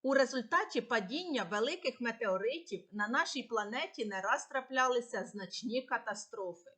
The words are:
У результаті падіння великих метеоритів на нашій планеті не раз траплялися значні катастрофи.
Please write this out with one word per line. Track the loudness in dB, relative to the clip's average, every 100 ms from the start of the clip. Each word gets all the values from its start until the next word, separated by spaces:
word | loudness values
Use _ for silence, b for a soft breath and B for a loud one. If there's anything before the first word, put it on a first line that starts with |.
У | 6
результаті | 6 6 2 2 2 2 -2
падіння | 2 0 0 -4 0 -2
великих | 0 0 0 0 -4 -2
метеоритів | -4 0 0 2 0 -2 -6 -8 -8
на | -4 2
нашій | 2 2 -2
планеті | -2 -2 -2 -4 -4 -4
не | -4 -2
раз | 0 0 0
траплялися | -4 -2 2 4 2 0 -6 -4
значні | -8 -8 -6 -2 -2
катастрофи. | 0 -4 -2 -6 -8 -6 -6 -8 -18